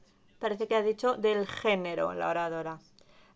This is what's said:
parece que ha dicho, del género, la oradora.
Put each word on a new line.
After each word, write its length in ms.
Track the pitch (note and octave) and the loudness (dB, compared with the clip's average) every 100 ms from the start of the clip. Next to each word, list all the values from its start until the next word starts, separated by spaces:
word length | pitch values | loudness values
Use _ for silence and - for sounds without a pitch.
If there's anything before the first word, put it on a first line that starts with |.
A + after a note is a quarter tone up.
| _ _ - - | _ _ -20 -6
parece 300 | A3 G3+ A3 | -4 -2 0
que 80 | A3 | 2
ha 60 | |
dicho, 340 | G#3+ G#3+ B3 B3 | 2 2 0 2
del 300 | G#3+ G#3 G3 | 2 2 0
género, 680 | - A3+ F#3+ F3 E3 E3 | -2 2 2 0 -2 -2
la 160 | F3+ E3+ | 0 -2
oradora. 500 | E3+ E3+ E3 D#3+ D#3+ - _ - - - | 0 -2 -4 -6 -10 -14 _ -20 -20 -20